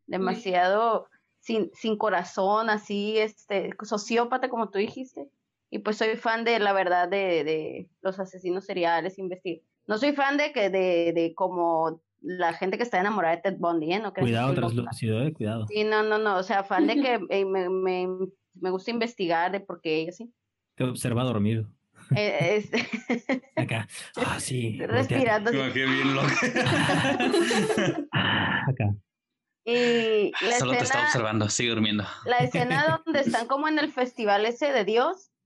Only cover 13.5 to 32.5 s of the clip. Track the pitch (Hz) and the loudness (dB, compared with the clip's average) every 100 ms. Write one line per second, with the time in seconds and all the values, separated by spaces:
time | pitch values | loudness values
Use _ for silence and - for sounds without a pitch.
13.5 | 185 170 170 156 190 220 - 123 117 127 | -2 -2 0 0 -2 -4 -2 0 2 0
14.5 | 123 120 117 120 120 113 110 147 156 107 | 0 0 -2 -4 -4 -2 0 -2 -2 -4
15.5 | 113 110 208 214 220 427 427 440 269 - | -4 -4 -2 0 2 2 0 2 0 0
16.5 | 196 196 190 302 - 262 233 185 196 196 | -2 0 2 2 2 2 0 0 0 0
17.5 | 196 180 185 185 180 185 185 185 - _ | 0 0 0 0 0 -2 -4 -6 -10 _
18.5 | 180 185 185 190 233 226 - 175 165 180 | -8 -4 -4 -4 -4 -4 -4 -2 0 0
19.5 | 190 190 175 165 156 160 170 233 _ _ | -4 -8 -10 -4 -2 -2 -8 -16 _ _
20.5 | _ _ - 127 120 127 117 127 113 104 | _ _ -4 -4 -2 -2 0 0 2 2
21.5 | 113 107 - _ _ - 202 208 - 170 | 0 -4 -10 _ _ -2 0 2 0 2
22.5 | 208 208 - 240 226 - 240 - 262 - | 0 0 -4 -4 -6 -4 -4 -2 -4 -4
23.5 | - - 113 107 - - - - - - | -4 -2 -2 -6 -10 -14 -6 -4 -4 -4
24.5 | 127 113 - - 233 262 277 247 214 208 | -2 -2 -4 -2 0 2 2 2 2 2
25.5 | 135 131 127 135 135 135 135 143 - 254 | 0 0 0 0 2 2 2 2 0 0
26.5 | 247 233 302 285 - 269 277 247 349 339 | 0 0 2 2 2 2 0 2 2 2
27.5 | 220 180 - 190 - - - - 107 - | 2 2 0 0 -2 -2 -2 0 0 0
28.5 | - - 131 104 104 - _ _ _ _ | 0 0 0 0 -2 -6 _ _ _ _
29.5 | _ - 240 240 233 226 214 202 - 190 | _ -2 2 4 4 2 2 2 0 0
30.5 | 240 - 254 - 269 294 131 110 110 104 | 0 2 2 2 2 2 2 2 2 0
31.5 | - 123 113 107 107 101 - 233 247 254 | 0 0 2 2 0 -2 -6 0 2 2